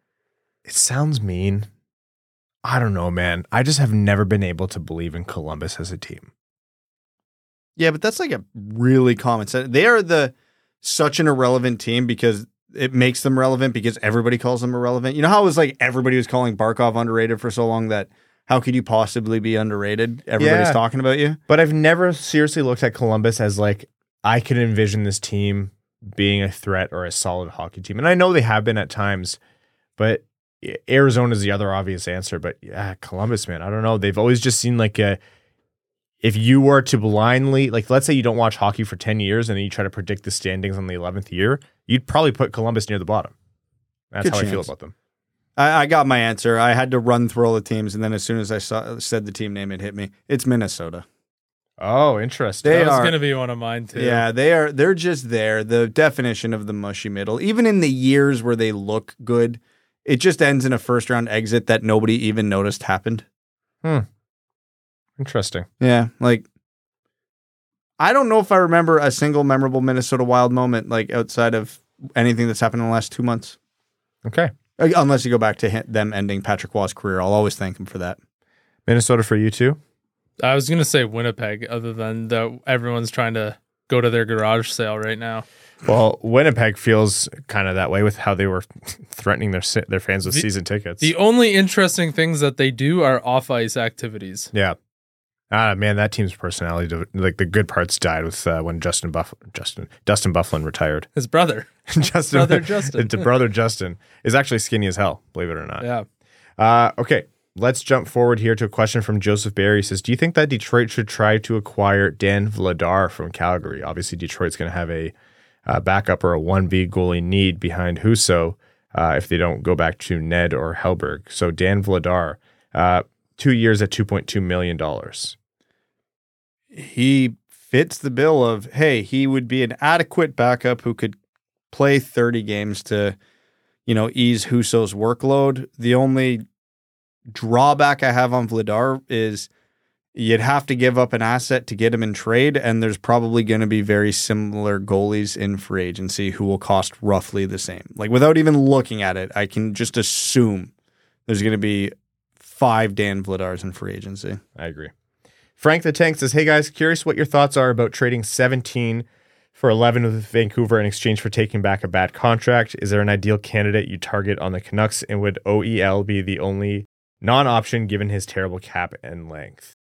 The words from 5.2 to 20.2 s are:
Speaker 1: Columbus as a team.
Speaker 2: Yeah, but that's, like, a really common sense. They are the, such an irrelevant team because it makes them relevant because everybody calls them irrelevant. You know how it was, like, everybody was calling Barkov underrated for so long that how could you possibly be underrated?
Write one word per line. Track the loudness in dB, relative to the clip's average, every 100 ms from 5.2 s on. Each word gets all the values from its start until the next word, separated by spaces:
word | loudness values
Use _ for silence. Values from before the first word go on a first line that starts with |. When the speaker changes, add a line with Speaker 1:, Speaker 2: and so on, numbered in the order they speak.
| -10
Speaker 1:
Columbus | -10 -10 -8 -10 -10
as | -10
a | -12
team. | -14 -18 -20 _ _ _ _ _ _ _ _ _ _ _ _ _ _ -2
Speaker 2:
Yeah, | 0
but | 2
that's, | -2 -2
like, | -4
a | -6 -8 -16
really | -10 0 4 6 6 2
common | 0 -2 -2
sense. | -4 0
They | 4 4
are | 4
the, | 4 2 0 -4 _ _ _ _
such | -6 0 0 2
an | 2
irrelevant | 4 4 2 0 -2
team | -2 -2 0
because | 0 0 0 -4 _ _ -6
it | -2
makes | 2 2 2
them | 0 2
relevant | 2 2 0
because | -2 -4 -2
everybody | 0 0 2 0
calls | 0 -2
them | -2 -2
irrelevant. | -2 -2 -2 0
You |
know | 2
how | 4
it | 4
was, | 4
like, | 0 0
everybody | -2 0 2 2
was | 0
calling | 0 0 0
Barkov | 0 2 0 0
underrated | 0 0 0 -2
for | -4
so | -2 0
long | 0 -2
that | -4 -6 _ _ _ 0
how | 0
could | 2 -2
you |
possibly | 0 0 0 -2 -4 -2
be | -2 -2
underrated? | -2 -4 -4 -2 -4 -6